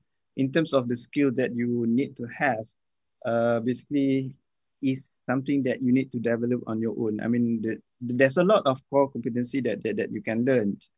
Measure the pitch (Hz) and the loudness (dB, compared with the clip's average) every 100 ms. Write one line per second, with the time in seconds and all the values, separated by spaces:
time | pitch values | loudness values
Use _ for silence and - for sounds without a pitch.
0 | _ _ _ - 135 165 160 135 120 120 | _ _ _ -4 0 0 2 0 0 -6
1 | - 147 143 120 120 120 120 120 117 117 | -4 0 0 2 -2 -2 -2 0 0 0
2 | 139 - 117 - 147 110 113 _ _ _ | -2 -6 -12 -2 -2 -2 -6 _ _ _
3 | _ _ 120 117 117 117 113 123 - 147 | _ _ -2 0 2 2 0 -4 -4 0
4 | 139 135 131 - _ _ _ - 135 135 | 2 0 -2 -12 _ _ _ -4 -2 -2
5 | - _ - 131 135 143 127 117 127 131 | -6 _ -4 -4 0 0 0 0 2 2
6 | 135 120 117 117 120 123 - 110 113 - | 2 -2 -2 0 0 -2 -2 -4 -2 -2
7 | 113 107 113 120 117 113 110 110 _ - | -2 -2 0 2 2 0 -2 -6 _ -12
8 | 120 123 135 135 180 214 143 131 - 139 | -4 4 4 4 4 4 4 -2 0 2
9 | 139 123 127 120 123 135 120 101 110 104 | 2 0 -4 -2 -2 -2 -2 -2 -2 -2
10 | - 107 113 110 123 127 104 101 - | -4 -4 -4 0 2 4 2 -4 -10